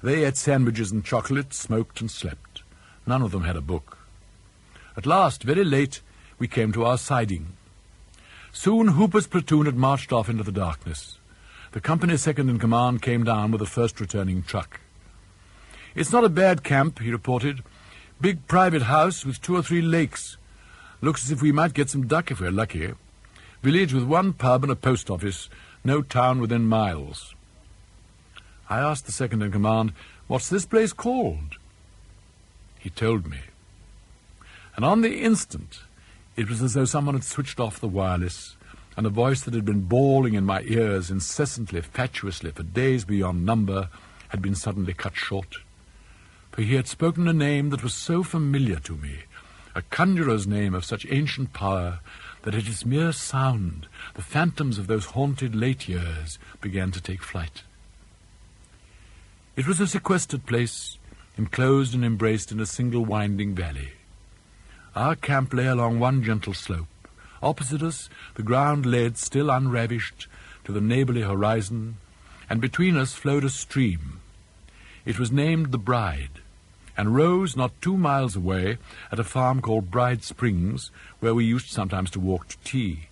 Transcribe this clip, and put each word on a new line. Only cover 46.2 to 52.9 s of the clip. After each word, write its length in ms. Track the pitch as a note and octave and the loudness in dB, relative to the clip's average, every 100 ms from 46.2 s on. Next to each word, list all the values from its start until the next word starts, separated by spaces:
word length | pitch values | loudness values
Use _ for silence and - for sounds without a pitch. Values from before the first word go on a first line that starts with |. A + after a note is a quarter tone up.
| - - - | -20 -20 -14
For 120 | - | -4
he 140 | G#2+ C3 | 0 2
had 120 | B2 | 0
spoken 400 | - E3 E3 E3+ | 0 0 2 2
a 60 | |
name 340 | E3 C#3+ C#3+ C#3+ | 2 2 2 0
that 140 | C#3 | -2
was 100 | B2 | -4
so 300 | - - E3+ | -6 -2 -2
familiar 580 | F3+ E3 D3 C#3 C3 E2 | 0 0 0 2 0 -2
to 160 | - D#2+ | -6 -10
me, 280 | C#2+ C#2 - - - - - | -8 -12 -14 -20 -20 -20 -12
a 80 | - | -10
conjurer's 640 | - - F3+ F#3 D3+ A2 G2 | -8 0 2 2 2 0 0
name 260 | G#2 G#2 | 0 0
of 140 | F#2 F2+ | -2 -4
such 200 | A2 - | -8 -2
ancient 420 | C#3 D3 - C3+ | -2 -2 -4 -8
power, 460 | - G2 F#2+ F2 F2 - - - - | -4 -2 -2 -2 -6 -12 -20 -20 -12
that 120 | - | -4
at 120 | G#2 G#2 | -4 -4
its 200 | G2+ | -6
mere 260 | A#2 | -2